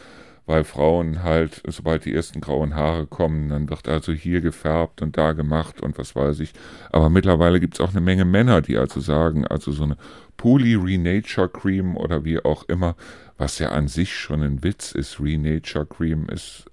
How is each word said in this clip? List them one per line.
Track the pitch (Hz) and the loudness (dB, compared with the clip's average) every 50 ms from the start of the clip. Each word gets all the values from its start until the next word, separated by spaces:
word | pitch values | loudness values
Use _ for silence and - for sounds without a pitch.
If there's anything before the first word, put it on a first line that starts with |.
| - - - - - - - _ - | -20 -20 -20 -20 -20 -20 -20 _ -4
weil | 80 80 78 76 | 0 0 0 0
Frauen | - - 69 76 80 85 87 82 80 78 87 87 | -2 -2 2 2 2 4 2 0 -2 -4 -2 0
halt, | 85 80 82 80 76 - - - | 2 2 2 2 0 -4 -10 -12
sobald | - 80 - - 80 80 76 - | -10 -10 -4 -2 0 0 0 -2
die | 73 53 | -2 -2
ersten | 82 80 - - 78 | -2 -4 -4 -8 -10
grauen | - 73 69 71 78 73 76 | -4 -2 0 0 0 0 0
Haare | 78 76 78 82 82 76 | 0 0 0 0 -2 -4
kommen, | - - - 87 80 78 76 76 | -6 -4 -2 0 0 0 0 -2
dann | 71 73 73 73 71 | -2 -2 -2 -2 -4
wird | 78 - - | -6 -6 -4
also | - 80 78 - 85 | -2 -2 -2 0 -2
hier | 80 76 - 87 90 87 | -4 -4 -2 0 0 0
gefärbt | 80 80 - - - 78 80 85 82 - - - | 0 0 -2 -2 -2 0 0 0 0 -2 -4 -6
und | 78 80 - | -6 -4 0
da | 80 78 80 | 0 0 2
gemacht | 80 80 76 73 78 80 78 - - - | 0 0 -2 0 0 0 -2 -4 -8 -8
und | - 73 73 | -6 -6 -6
was | 71 67 - - | -6 -8 -6 -2
weiß | - 69 73 73 73 | 0 0 0 0 -2
ich. | 78 - - - - - - - - - | -4 -8 -10 -16 -20 -20 -20 -20 -8 0
Aber | - 80 80 78 | 2 4 6 6
mittlerweile | 85 95 95 98 87 78 87 87 90 87 | 6 6 6 6 6 6 6 6 6 4
gibt's | 87 - - - | 2 0 0 0
auch | 76 92 | -2 0
eine | 95 92 | 0 0
Menge | 85 92 92 95 90 | 2 2 4 4 4
Männer, | 87 92 104 123 123 104 78 | 4 4 4 6 6 4 4
die | 71 - 58 | 4 2 0
also | 57 65 - - 71 | 0 0 0 -2 -6
sagen, | 67 - 73 78 82 80 78 76 - | -2 0 2 2 2 2 2 0 -2
also | - - 76 - 71 | -2 -4 -4 -4 -4
so | 73 73 73 | -4 -2 -2
eine | 73 73 - - - - - - - - | -2 -4 -4 -8 -20 -20 -20 -20 -20 -8
Poly | - - 117 131 143 123 117 113 | 0 4 4 6 6 6 4 2
Renature | 101 90 92 95 90 85 85 95 107 - - - 101 92 | 2 2 0 0 0 2 2 0 0 -2 -2 0 0 0
Cream | 90 - - - 98 95 98 92 90 85 | 0 -2 -4 -2 0 0 0 0 -2 -2
oder | - 82 82 85 73 76 | -4 -4 -2 -2 -2 -2
wie | 80 80 - - | -2 -2 0 0
auch | 76 76 - - | 0 -2 -2 -2
immer, | - 87 87 90 85 85 - - - - - - - _ | -4 -2 0 0 -2 -2 -4 -12 -20 -20 -20 -20 -16 _
was | - 73 71 - | -6 -6 -4 -4
ja | - 78 - | -2 -4 -2
an | - 78 73 | 0 0 -2
sich | 71 - 80 - - - | -2 0 -2 -4 -4 -4
schon | - - - 76 76 73 | -10 -8 -4 -4 -2 -2
ein | 69 69 65 65 | -2 -2 -2 -2
Witz | 92 104 - - - | -4 -4 -6 -10 -10
ist, | - 69 71 - - - | -8 -8 -8 -8 -8 -6
Renature | 71 76 78 78 73 78 78 80 - - - 78 73 | -4 -2 -2 -2 0 -2 -2 -4 -4 -6 -6 -6 -6
Cream | - - - 82 80 80 78 - | -6 -6 -4 -2 -2 -2 -2 -4
ist, | - - - - - - - - - | -6 -8 -10 -12 -14 -18 -20 -14 -8